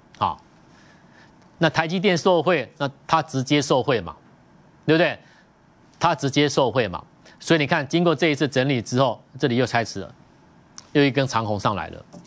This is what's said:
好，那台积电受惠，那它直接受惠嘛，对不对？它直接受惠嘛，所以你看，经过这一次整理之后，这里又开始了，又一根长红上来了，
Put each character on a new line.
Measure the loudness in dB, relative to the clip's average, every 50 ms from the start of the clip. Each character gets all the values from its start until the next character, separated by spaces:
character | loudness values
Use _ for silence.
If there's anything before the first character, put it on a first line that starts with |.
| _ _ -8 -4
好， | -4 -4 -4 -6 -14 _ _ _ _ _ _ -20 -20 -20 -20 _ _ _ -20 -20 -20 -20 _ _ _ _ _ 0
那 | 0 0
台 | 2 2 0 0
积 | 0 0
电 | 0 2 2 2
受 | 2 4 4 4
惠， | 4 2 0 0 -2 -6 -8 -6
那 | -6 -6 -6 -8 _
它 | -2 0 0
直 | -2 -2 -4 -6 -2
接 | 0 0 0
受 | 2 2 2 2 2
惠 | 0 0 -2
嘛， | -2 -6 -14 -18 _ _ _ _ _ _ _ _ _ _ _ _ 0 2
对 | 2
不 | 4
对？ | 2 2 0 -6 -14 -20 -20 _ _ _ _ _ _ _ _ _ _ _ _ -2
它 | 0 0 0
直 | 0 -2 -2
接 | 0 2 0 2
受 | 2 0 0 0
惠 | 0 -2 -2 -2
嘛， | -4 -10 -12 _ _ _ _ -20 -20 -8
所 | 0 0 2
以 | 2
你 | 2 0
看， | 0 -2 -2 -2
经 | -2 0 2
过 | 2 2
这 | 2 2 0
一 | 0
次 | 0 -2 -2
整 | 0 0 0 0
理 | 0 -2
之 | -4 -2 0 0
后， | 2 0 0 -4 -12 _ -10 -4
这 | -2 0
里 | 0
又 | 0 0 0
开 | 0 -2 -2
始 | -4 -8 -12
了， | -12 -14 -16 _ -20 _ _ _ _ _ _ _ _ _ -20 -20 -10 -2 2
又 | 2 2
一 | 2
根 | 2 0 -2 -2
长 | -2 -4 -2
红 | -2 -4 -2
上 | 0 -2 -2
来 | -2 -6 -10
了， | -12 -18 -20 -20 -20 -20 -20